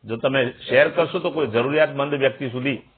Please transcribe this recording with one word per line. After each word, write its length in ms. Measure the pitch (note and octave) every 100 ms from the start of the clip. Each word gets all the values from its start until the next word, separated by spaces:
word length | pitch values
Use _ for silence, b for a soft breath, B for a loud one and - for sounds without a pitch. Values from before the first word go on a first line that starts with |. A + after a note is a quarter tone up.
જો 120 | G#2+ A#2
તમે 360 | C3+ C3+ B2 - -
શેર 200 | B2+ D3+
કરશો 300 | D3+ E3 F#3
તો 120 | F3
કોઈ 160 | D3+ C3+
જરૂરિયાતમંદ 680 | A2 B2+ D3+ D3+ C#3 C#3+
વ્યક્તિ 340 | D3 C3+ C3 C3+
સુધી 340 | B2 C3 B2 -